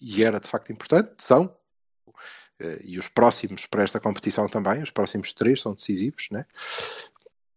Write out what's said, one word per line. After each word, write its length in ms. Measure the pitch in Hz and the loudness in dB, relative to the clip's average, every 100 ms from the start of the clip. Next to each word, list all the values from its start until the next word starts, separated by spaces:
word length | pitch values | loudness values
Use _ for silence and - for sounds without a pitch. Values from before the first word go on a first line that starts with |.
e 220 | 123 101 | -8 2
era 140 | 110 104 | 4 2
de 100 | - | -4
facto 220 | 117 - | -8 -8
importante, 400 | 110 - 170 220 - | -16 4 4 4 -6
são. 360 | - 131 185 _ _ _ _ _ _ _ - - _ _ | 4 4 4 _ _ _ _ _ _ _ -20 -20 _ _
Eh, 220 | 82 80 | -12 -12
e 140 | - 90 | -12 -10
os 80 | - | -4
próximos 580 | - 117 - 104 92 - | 4 4 4 -6 -10 -6
para 160 | 104 | 0
esta 160 | 98 110 | 0 0
competição 500 | 107 98 107 110 104 | -4 -4 -2 -2 -2
também, 320 | 110 98 127 | -2 -2 -2
os 80 | 151 | -4
próximos 400 | - 98 101 - | -4 -2 -4 -8
três 300 | - 117 135 | 0 2 2
são 120 | 110 98 | 0 -8
decisivos, 520 | - 92 120 - - | -4 -2 -2 -6 -10
né? 140 | 104 - - - - - - - _ _ _ _ | -10 -12 -16 -12 -10 -10 -12 -18 _ _ _ _